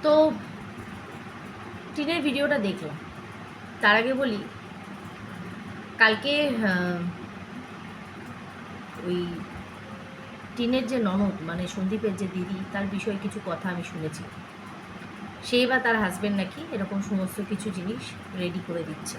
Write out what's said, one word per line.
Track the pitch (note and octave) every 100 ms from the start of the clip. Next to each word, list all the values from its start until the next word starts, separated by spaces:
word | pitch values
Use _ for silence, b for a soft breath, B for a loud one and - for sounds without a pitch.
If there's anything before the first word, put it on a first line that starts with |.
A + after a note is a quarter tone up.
তো | D4+ D4+ D#4 - - - - - - - - - - - - - - - - -
টিনের | D4 E4+
ভিডিওটা | C#4+ C4 C#4+ C#4+
দেখলাম, | G3 F3 D#3 D3 - - - - - - - -
তার | G#3+ G#3+
আগে | A#3
বলি, | C4 C4+ G#3 G#3+ - - - - - - - - - - - - - - -
কালকে, | A3 G#3+ C#4 D4 D4
আহ, | A#3 G#3+ F#3 F3+ F3 F3 F3 - - - - - - - - - - - - - - - - - -
ওই | F3+ F3+ F3 E3+ G3 - G3 - - G#3 - - - - - -
টিনের | A#3+ B3+ A3+
যে | B3+
ননদ, | G#3 F#3+ G3+ -
মানে | D#3+ E3+ F3+
সন্দীপের | G3+ F#3+ G#3+ A3 F#3
যে | F#3+
দিদি, | F#3 F3+ F#3+ F#3+
তার | G3+ G3
বিষয়ে | G3+ G3+ G3
কিছু | G3+ G#3 G3
কথা | E3 F#3+
আমি | F3
শুনেছি। | E3 F3 D#3 D#3 - - - - - - - - - - - -
সে | - B3 B3
বা | B3+
তার | B3+ A3+
হাজব্যান্ড | G3+ F3+ G#3 G3+
নাকি | F#3 - E4
এরকম | A#3+ G3 G3 G3
সমস্ত | G3+ F#3 - G3
কিছু | G#3 A3
জিনিস | F#3 F3+ A#3 C4+ - - F#3+
রেডি | F3 F3 F3
করে | E3+
দিচ্ছে। | D#3 D3+ -